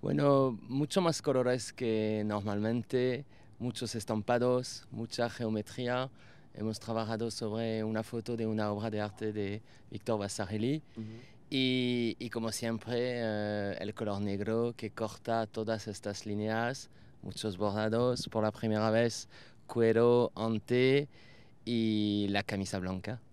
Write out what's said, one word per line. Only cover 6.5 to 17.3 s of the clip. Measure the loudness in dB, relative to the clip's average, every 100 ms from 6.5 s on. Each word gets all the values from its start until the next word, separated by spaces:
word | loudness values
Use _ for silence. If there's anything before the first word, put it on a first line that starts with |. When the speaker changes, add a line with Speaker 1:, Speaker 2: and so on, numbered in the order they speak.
Speaker 1:
Hemos | -8 -6 -6
trabajado | -4 -2 -2 -2 -4
sobre | -4 -4 -2 -2 -2
una | -2 -2
foto | -4 -6 -4 -2
de | -2
una | 0 0
obra | 0 -2
de | -2
arte | -4 -4 -4
de | -2 -4 -6 -10 -20 -14
Víctor | -10 -2 0
Vasarely. | 0 -2 -4 0 0 -2 -4 -12
Speaker 2:
Ujú. | -12 -12 -18 -20 -6
Speaker 1:
Y, | 0 2 2 2 2 0 -2
y | -6
como | -4 -4
siempre, | -2 -2 -2 -2 -2
eh, | 0 -2 -2 -2 -2 -2 -2 -4
el | -6
color | -4 -4 -2
negro | -2 -2 0 0 0 -2
que | -8
corta | -4 -6 -6 -2 0 0
todas | -4 -2 -2 -4
estas | -8 -6 -6 -4
líneas, | -2 0 0 0 -4 -12 -20 -20 -16
muchos | -12